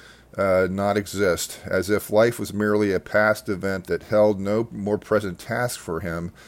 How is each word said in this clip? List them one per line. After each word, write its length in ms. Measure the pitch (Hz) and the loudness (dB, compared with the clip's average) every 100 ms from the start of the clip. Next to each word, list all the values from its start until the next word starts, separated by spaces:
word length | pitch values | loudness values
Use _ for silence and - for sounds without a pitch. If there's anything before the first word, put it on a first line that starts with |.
| - - - - | -20 -20 -10 -2
uh, 300 | 98 92 92 | 2 4 2
not 260 | 95 101 104 | 0 0 0
exist, 640 | 98 95 98 85 - - 85 | -2 0 0 0 -4 -10 -4
as 240 | 95 92 | -2 0
if 220 | 101 - | -2 2
life 260 | 104 117 - | 4 4 2
was 160 | 101 | -6
merely 380 | 101 104 104 104 | -2 2 2 2
a 80 | 92 | 0
past 480 | - 104 107 107 - | 0 2 2 2 -2
event 400 | 92 98 95 87 | -4 -2 -4 -2
that 160 | 85 | -4
held 340 | - 104 107 95 | 0 4 4 2
no 300 | 98 107 120 | 0 -2 -2
more 280 | 113 101 104 | -4 -2 -2
present 420 | - 107 98 87 | 0 0 0 -8
task 400 | - 117 123 - | -6 -4 -4 -6
for 180 | - 80 | -8 -6
him 320 | 87 85 85 - | -4 -6 -8 -12